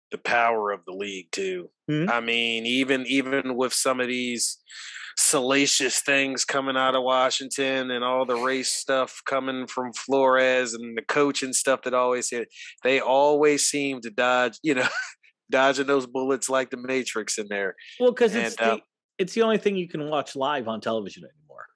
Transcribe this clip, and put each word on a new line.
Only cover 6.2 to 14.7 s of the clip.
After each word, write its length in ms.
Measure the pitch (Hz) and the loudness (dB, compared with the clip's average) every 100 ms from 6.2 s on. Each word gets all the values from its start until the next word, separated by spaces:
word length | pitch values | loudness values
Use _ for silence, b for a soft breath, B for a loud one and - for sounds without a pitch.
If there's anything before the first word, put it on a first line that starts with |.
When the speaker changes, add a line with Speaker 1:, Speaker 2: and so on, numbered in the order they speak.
| 135 131 - | 0 -2 -2
Speaker 1:
coming 300 | 139 135 131 | -2 -2 0
out 180 | 131 131 | 2 2
of 80 | |
Washington 880 | 127 131 131 - 135 - 135 135 127 | 2 2 2 0 -4 -2 -2 0 -2
and 120 | 123 | -2
all 220 | 123 131 127 | 0 0 0
the 100 | 120 | 0
race 360 | 127 131 127 | 0 0 -2
stuff 500 | - - 135 127 - - | -4 0 0 0 -4 -4
coming 420 | 135 131 131 123 | -2 -2 -4 -6
from 260 | - 127 | -6 -6
Flores 800 | 113 - 135 135 131 131 127 123 | -6 0 4 6 6 4 2 0
and 240 | 117 117 113 | -4 -8 -8
the 40 | |
coaching 500 | 104 147 143 139 131 | -2 2 2 2 -2
stuff 300 | 127 - 131 | 0 0 0
that 100 | 131 | 0
always 360 | 127 127 123 113 | 0 2 0 -2
hit, 200 | 123 107 B B B | -4 -8 B B B
they 160 | 123 135 | 2 2
always 680 | 117 131 147 147 151 143 - | 4 4 6 6 6 4 2
seem 340 | 143 139 131 | 0 -2 -4
to 80 | 117 | -6
dodge, 480 | 107 123 127 123 - | 0 2 4 2 0
you 100 | 160 | 0